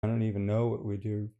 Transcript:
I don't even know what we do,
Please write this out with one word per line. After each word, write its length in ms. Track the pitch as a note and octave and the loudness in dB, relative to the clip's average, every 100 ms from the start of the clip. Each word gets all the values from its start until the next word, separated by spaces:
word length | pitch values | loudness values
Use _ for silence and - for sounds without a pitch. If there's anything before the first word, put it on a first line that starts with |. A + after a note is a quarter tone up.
I 40 | A2 | 0
don't 160 | A2+ | 2
even 220 | A2 G2+ G2+ | 2 0 2
know 220 | A2 A#2 | 2 2
what 160 | A2+ | 0
we 140 | G#2+ G2+ | -2 -4
do, 320 | G#2+ G#2 G#2+ | -2 -4 -4